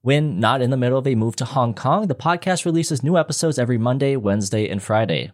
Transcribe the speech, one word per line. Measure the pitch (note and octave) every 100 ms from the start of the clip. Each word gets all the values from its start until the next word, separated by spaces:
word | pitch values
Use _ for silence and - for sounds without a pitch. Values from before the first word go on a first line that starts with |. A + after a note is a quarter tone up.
When | B2 D3 D3+ F#2+
not | A2 C3+
in | B2
the | C3+
middle | B2 C3
of | C3+
a |
move | A#2 A2+ -
to |
Hong | A#2+ C3+ A#2+
Kong, | A2 B2+ F3+ G#3
the |
podcast | B2+ E3 F3 F#3+ F3+
releases | F3 E3 D#3+ C#3+
new | C3+ F3
episodes | D#3 D3 E3 C#3
every | A#2+ A#2+
Monday, | A#2+ C3 C#3 C3+
Wednesday, | G#2 G#2 G2 A2 G#2+
and | G2+
Friday. | - G#2+ G#2+ D2+ B1